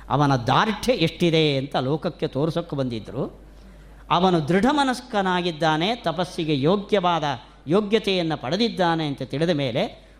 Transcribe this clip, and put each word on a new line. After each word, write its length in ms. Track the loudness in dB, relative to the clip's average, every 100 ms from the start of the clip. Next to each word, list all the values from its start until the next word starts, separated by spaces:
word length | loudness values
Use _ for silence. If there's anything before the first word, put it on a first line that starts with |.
| -2
ಅವನ 280 | 2 4 2
ದಾರ್ಢ್ಯ 560 | 2 2 2 0 0
ಎಷ್ಟಿದೆ 640 | 2 2 2 2 4 4 2
ಅಂತ 200 | -2 -2
ಲೋಕಕ್ಕೆ 500 | -2 -2 -4 -4 -4
ತೋರಿಸೋಕ್ಕೆ 500 | -2 -2 -2 -4 -4
ಬಂದಿದ್ದರು. 640 | -4 -4 -8 -8 -8 -8 -20 -20 -20 -20 -20 -14 -2
ಅವನು 380 | 2 4 2 2
ದೃಢ 180 | 2 2
ಮನಸ್ಕನಾಗಿದ್ದಾನೆ, 1300 | 2 0 -2 -4 -2 0 0 -2 0 0 2 0 -2
ತಪಸ್ಸಿಗೆ 640 | -4 -2 -4 -4 -2 0
ಯೋಗ್ಯವಾದ 640 | 2 0 0 0 2 0 -2 -6 -10 -14 -2
ಯೋಗ್ಯತೆಯನ್ನು 720 | 0 2 0 0 0 0 -2
ಪಡೆದಿದ್ದಾನೆ 680 | -4 0 0 0 0 0 -2
ಅಂತ 160 | -4
ತಿಳಿದ 260 | -6 -2 0
ಮೇಲೆ 640 | 0 0 -2 -4 -6 -20 -20